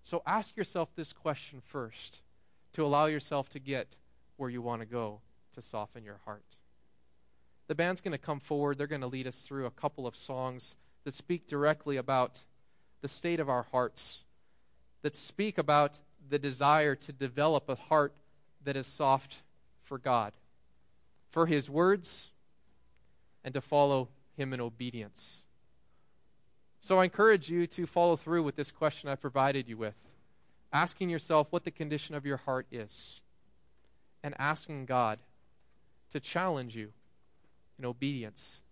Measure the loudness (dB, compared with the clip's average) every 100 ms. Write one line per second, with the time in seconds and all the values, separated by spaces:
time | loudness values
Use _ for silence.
0 | -4 -6 0 -2 -2 -6 -4 -2 -4 -6
1 | -12 -6 -4 -4 -8 -18 -10 -8 -8 -10
2 | -18 -20 -20 -20 -20 -20 -12 0 4 6
3 | 4 2 -2 -4 -4 -10 -6 -6 -6 -14
4 | -20 -20 -20 -10 -8 -6 -6 -6 -6 -6
5 | -6 -8 -20 -20 -20 -20 -10 -8 -8 -12
6 | -18 -16 -14 -14 -16 -20 -20 -20 -20 -20
7 | -20 -20 -20 -20 -20 -20 -8 -2 -2 -2
8 | -6 -8 -6 -8 -4 -2 0 -2 -4 -4
9 | -6 -6 -8 -10 -10 -8 -8 -4 -6 -4
10 | -10 -10 -10 -6 -6 -6 -12 -14 -20 -14
11 | -12 -12 -6 -6 -4 2 2 2 -2 -4
12 | 0 2 2 -4 -20 -20 -20 -20 -20 -12
13 | -10 -6 -2 -2 0 0 0 0 0 -4
14 | -10 -12 -16 -20 -20 -20 -20 -20 -20 -6
15 | -6 -6 -10 -4 -2 0 4 6 4 0
16 | -20 -20 -2 -2 -2 2 6 6 4 0
17 | -6 -6 -6 2 4 4 0 -6 4 4
18 | 4 -2 -20 -20 -20 -12 -6 -4 -6 0
19 | 4 4 2 -20 -20 -20 -20 -20 -12 -6
20 | 2 2 2 -8 -20 -20 -20 -20 -20 -20
21 | -20 -20 -6 2 4 4 2 4 4 4
22 | 0 -8 -10 -20 -20 -20 -20 -20 -20 -20
23 | -20 -20 -20 -14 -6 -6 0 4 6 4
24 | 0 -10 -20 -6 -6 -4 -6 -6 -8 -8
25 | -12 -14 -16 -18 -20 -20 -20 -20 -20 -20
26 | -20 -20 -20 -20 -20 -20 -20 -18 4 6
27 | 6 6 6 6 4 0 0 -2 -2 4
28 | 4 4 2 0 0 -2 -6 0 0 0
29 | -6 -6 -2 2 4 2 -4 -6 -8 -8
30 | -20 -20 -20 -20 -20 -20 -2 0 0 -2
31 | -2 -2 4 4 4 0 -4 -6 -4 -4
32 | -4 -6 -4 -4 -2 -4 -4 -10 -10 -12
33 | -14 -14 -20 -20 -20 -20 -20 -20 -20 -20
34 | -20 -14 -12 -4 -2 -2 -6 -10 0 2
35 | 2 0 -10 -20 -20 -20 -20 -20 -20 -20
36 | -10 -10 -4 -2 0 -2 -6 -10 -12 -14
37 | -20 -20 -20 -20 -20 -20 -20 -8 -6 -2
38 | -4 -4 -8 -12 -16 -16 -20